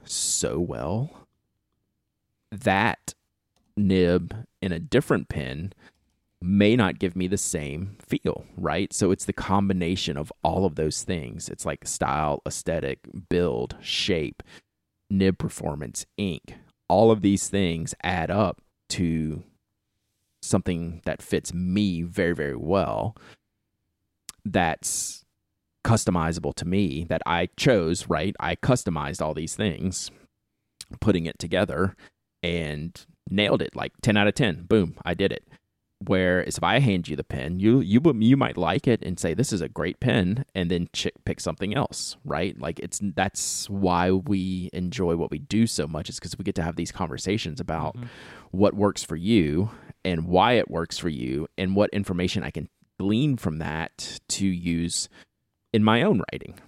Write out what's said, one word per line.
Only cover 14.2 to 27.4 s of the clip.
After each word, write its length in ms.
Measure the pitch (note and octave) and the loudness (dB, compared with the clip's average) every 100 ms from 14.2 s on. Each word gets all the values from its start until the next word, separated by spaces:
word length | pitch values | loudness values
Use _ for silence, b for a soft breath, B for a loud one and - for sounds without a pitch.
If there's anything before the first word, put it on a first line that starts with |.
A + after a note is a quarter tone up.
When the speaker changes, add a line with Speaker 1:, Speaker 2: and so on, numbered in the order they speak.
| C#2+ - - B _ _ _ _ _ | -2 -8 -18 B _ _ _ _ _
Speaker 1:
nib 280 | G2 F#2+ F2+ | 2 4 2
performance, 680 | - - E2+ D2 C2 - - - | -4 -4 -6 -6 -8 -10 -12 -6
ink. 380 | G2+ D#2+ - - - _ _ | -4 -4 -10 -20 -20 _ _
All 220 | F#2 A2+ | 6 6
of 120 | A2 | 6
these 260 | G2 G2+ - | 4 4 2
things 460 | G2 F#2 E2 E2 - - | 0 0 -2 -6 -6 -4
add 260 | F2+ E2 | -2 0
up 300 | F#2+ G2 - _ _ _ | 2 0 -2 _ _ _
to 520 | - E2+ D#2+ D#2 D2+ - _ _ _ _ _ _ _ _ _ | -2 0 0 -2 -6 -12 _ _ _ _ _ _ _ _ _
something 640 | - G2+ F#2 E2+ E2+ E2+ - | -2 -2 0 -4 -4 -6 -6
that 160 | D#2+ | -6
fits 320 | - - - | -2 -2 -2
me 500 | F2 F2+ F#2+ G#2 E2+ | -4 0 2 2 0
very, 320 | E2+ F#2+ F2 E2 | -4 0 0 0
very 220 | D2 B1+ | -2 -4
well. 600 | D2 G2 E2 G#1 A2 - B B _ _ _ _ _ _ _ _ - - - | 0 0 2 -2 -4 -6 B B _ _ _ _ _ _ _ _ -20 -12 -2
That's 800 | G2 E2+ D2 - - - - _ _ _ _ _ _ - | 2 2 0 -4 -6 -6 -10 _ _ _ _ _ _ 0
customizable 720 | A2 - F2+ E2 E2 C#2+ - | 2 2 0 0 -2 -4 -6
to 100 | E2 | -2
me 380 | F#2+ F#2+ C#2 E2+ | 0 0 -2 -2
that 140 | D#2+ - | -4 0
I 220 | E2+ | -2